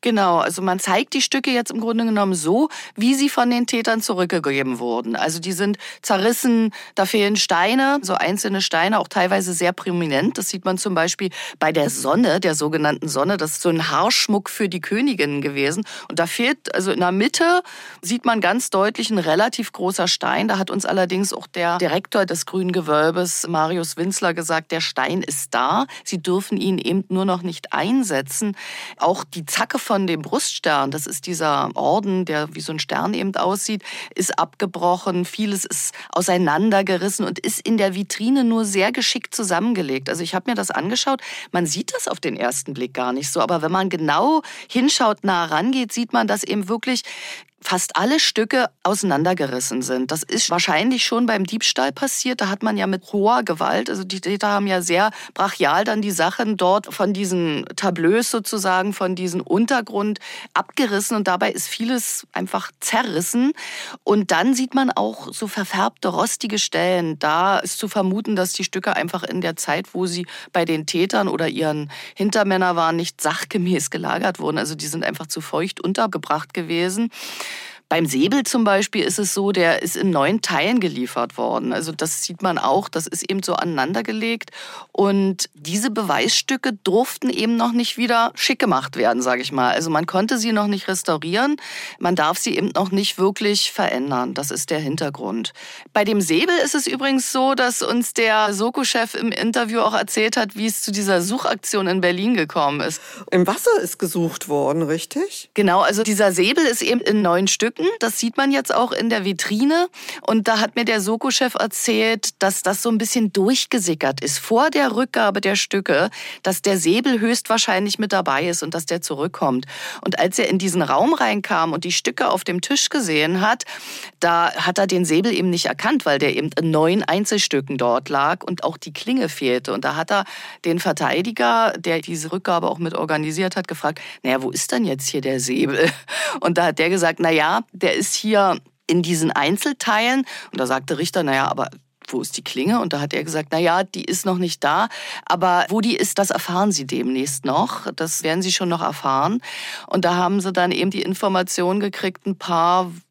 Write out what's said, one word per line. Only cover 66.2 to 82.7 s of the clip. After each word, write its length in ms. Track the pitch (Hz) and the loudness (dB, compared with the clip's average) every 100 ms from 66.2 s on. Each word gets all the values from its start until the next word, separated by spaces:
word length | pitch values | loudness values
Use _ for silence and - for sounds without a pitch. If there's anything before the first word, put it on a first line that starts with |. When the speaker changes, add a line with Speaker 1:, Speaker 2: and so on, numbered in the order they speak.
| 220 - 226 208 | -2 -2 -4 -2
Speaker 1:
Stellen. 600 | - 165 175 180 170 151 | -2 0 2 2 0 0
Da 400 | 151 156 190 196 | 0 2 4 2
ist 180 | 190 - | 0 -4
zu 80 | 214 | -4
vermuten, 480 | 214 190 190 220 | 0 0 0 -2
dass 200 | 202 185 | 0 0
die 100 | - | -2
Stücke 320 | 185 190 185 - | -4 -4 -2 -2
einfach 260 | 170 180 | -2 -4
in 180 | 180 185 | -6 -4
der 140 | 175 | -4
Zeit, 400 | 165 - 151 196 | -4 -2 -2 -4
wo 120 | 175 185 | -4 -4
sie 200 | 175 175 - - | -4 -8 -12 -6
bei 120 | 180 | -2
den 200 | 170 156 156 | 0 -2 -2
Tätern 420 | 165 190 214 196 | -2 0 0 0
oder 180 | - 165 | 0 -2
ihren 460 | - 156 151 147 - - - | -2 -2 -2 -6 -12 -18 -2
Hintermännern 580 | 202 214 196 185 185 | 0 2 2 4 2
waren, 220 | 170 165 165 | 4 2 2
nicht 240 | 170 - | -2 -4
sachgemäß 720 | 151 170 - 208 175 170 - | -4 -2 -4 -2 2 0 0
gelagert 500 | 160 160 170 190 180 | -6 -2 0 0 -2
wurden. 180 | 151 156 | -4 -2
Also 160 | 131 | -4
die 140 | 156 151 | -6 -8
sind 160 | 160 | -4
einfach 240 | - 151 160 | -4 -6 -8
zu 120 | - | -10
feucht 400 | 156 156 185 - | -6 -4 -4 -4
untergebracht 720 | 175 196 226 175 - 151 - | -4 0 0 -2 -2 -2 -2
gewesen. 560 | - 160 170 180 190 233 - - - - - - - _ | -8 -4 -2 0 0 -4 -4 -14 -12 -12 -12 -16 -20 _
Beim 180 | 160 160 | 0 2
Säbel 380 | 135 170 269 | 2 4 2
zum 200 | 240 247 | 2 2
Beispiel 400 | 220 196 214 220 | 4 4 2 0
ist 140 | - 185 | -2 0
es 160 | 196 | -2
so, 180 | - 196 | 0 0
der 300 | 190 165 156 | 2 4 2
ist 140 | 175 - | -2 0
in 100 | 190 | 0
neun 320 | 160 139 214 | 2 2 0
Teilen 400 | - 160 170 240 | 0 0 2 2
geliefert 560 | 180 131 123 - 120 - | 0 -2 -6 -4 -4 -2
worden. 380 | 117 117 120 | -2 -2 -2
Also 180 | - 160 | -4 -4
das 320 | 156 160 - | -4 -4 -4
sieht 160 | - 175 | -6 -4
man 160 | 190 170 | -2 0
auch, 320 | - | 2